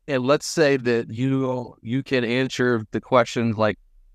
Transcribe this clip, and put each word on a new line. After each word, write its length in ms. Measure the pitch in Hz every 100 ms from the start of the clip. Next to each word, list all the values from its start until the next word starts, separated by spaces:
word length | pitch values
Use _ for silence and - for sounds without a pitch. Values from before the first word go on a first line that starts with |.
| -
and 220 | 135 123
let's 180 | 151 -
say 300 | - 147 139
that 340 | 120 117 -
you, 640 | 113 135 135 131 127 120 -
you 220 | 110 127
can 220 | 131 131 113
answer 600 | 123 131 - 123 120 107
the 80 | 113
question, 540 | - 127 117 - 117
like, 260 | 107 107 95 _ - _